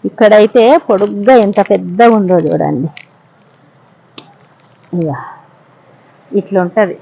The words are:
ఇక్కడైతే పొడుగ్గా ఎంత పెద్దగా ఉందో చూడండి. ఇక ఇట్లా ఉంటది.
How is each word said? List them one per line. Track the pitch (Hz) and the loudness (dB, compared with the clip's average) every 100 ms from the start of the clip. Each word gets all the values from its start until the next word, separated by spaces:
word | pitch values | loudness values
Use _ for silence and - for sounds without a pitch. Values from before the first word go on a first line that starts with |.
| 202 | -10
ఇక్కడైతే | - 214 214 214 240 226 320 - | 0 4 4 4 2 2 2 0
పొడుగ్గా | 196 208 208 202 254 202 | -2 -2 -2 2 2 2
ఎంత | 208 196 | -2 -2
పెద్దగా | 196 180 180 233 220 | -2 -4 2 2 2
ఉందో | 185 180 151 | 0 0 0
చూడండి. | 165 73 117 151 - - _ _ _ _ _ _ _ _ _ _ - - _ _ _ - - - 180 | -4 -4 -4 -6 -10 -14 _ _ _ _ _ _ _ _ _ _ -20 -20 _ _ _ -20 -20 -12 -8
ఇక | 160 135 - - _ _ _ _ _ _ _ _ _ 202 | -6 -8 -14 -20 _ _ _ _ _ _ _ _ _ -8
ఇట్లా | 190 196 180 | -4 -4 -4
ఉంటది. | 202 196 - | -2 -4 -6